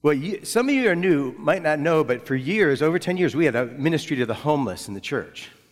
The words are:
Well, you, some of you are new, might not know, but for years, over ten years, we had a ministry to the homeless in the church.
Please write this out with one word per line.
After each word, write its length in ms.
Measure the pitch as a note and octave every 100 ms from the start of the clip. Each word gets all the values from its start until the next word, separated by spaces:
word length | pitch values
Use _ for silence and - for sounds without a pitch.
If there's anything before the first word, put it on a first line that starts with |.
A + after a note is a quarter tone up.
Well, 140 | D3
you, 300 | D3 D#3+ G3+
some 240 | - A#3 C4
of 60 |
you 140 | C#4 A#3+
are 60 |
new, 380 | F3 F#3 D3+ C3+ A#2+
might 260 | - F#3+
not 160 | D#3+ D3+
know, 260 | D3+ D#3+
but 200 | D3 B2
for 120 | - C3
years, 460 | C3 G#3+ F3 C3
over 160 | D3+ E3+
ten 160 | F3 F3+
years, 180 | E3+
we 120 | C#3+ D#3+
had 100 | A#2
a 100 | B2
ministry 500 | B2+ D3 D#3+ - C#3
to 80 | A#2
the 80 |
homeless 520 | A2 D3 D3+ A#2+ F#2 -
in 80 |
the 60 | G2
church. 500 | - C3+ E2 - - - _